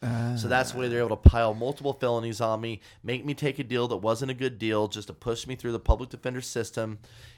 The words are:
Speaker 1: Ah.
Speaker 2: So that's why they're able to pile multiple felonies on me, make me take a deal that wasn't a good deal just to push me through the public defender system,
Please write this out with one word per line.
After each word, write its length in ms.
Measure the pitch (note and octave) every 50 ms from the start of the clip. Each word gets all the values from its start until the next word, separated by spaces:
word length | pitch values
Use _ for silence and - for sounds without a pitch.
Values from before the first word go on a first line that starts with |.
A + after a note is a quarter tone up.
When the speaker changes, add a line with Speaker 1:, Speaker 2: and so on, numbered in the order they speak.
| -
Speaker 1:
Ah. 300 | A#2 A#2 A#2 A#2 A#2+ B2
Speaker 2:
So 100 | A#2 A2
that's 260 | A2 B2 B2+ C3 A#2+ A2+
why 140 | B2+ B2+
they're 140 | B2 A#2 A#2+ A#2+
able 120 | A2 A2
to 120 | - - -
pile 240 | - A#2 A#2 A2 G#2+
multiple 420 | A2 A#2+ C3 D3 - C#3 C#3 C3
felonies 460 | - - B2 A#2+ A2+ A2+ A#2 A2+ G2+
on 200 | B2 A2+ A2 A2
me, 200 | A2+ A#2 A2+ G2+ - - - - -
make 220 | A2+ B2 B2+ A2
me 100 | D3 C#3+
take 240 | - D3+ C#3+ C#3 -
a 60 | C#3
deal 240 | A2+ B2+ A#2+ A#2+ A#2
that 80 | A#2
wasn't 340 | F#2 F#2+ A2 - A2+ C#3 C3
a 40 | C3
good 220 | B2 C3+ C3 A#2+ G2
deal 280 | A2 A2 A2 G#2+ G#2+
just 220 | G#2 - A2 G2+ -
to 60 | F#2
push 340 | - - A#2+ A#2 A#2 - B2
me 80 | C3
through 160 | B2 - A#2+ A#2
the 80 | A2+
public 300 | - - A2+ G#2+ B2+ B2+
defender 320 | - A#2 - B2+ B2 B2+ B2
system, 560 | - - A#2+ A2 - - B2 A2+ A2 G#2+ G#2 - - - - - - -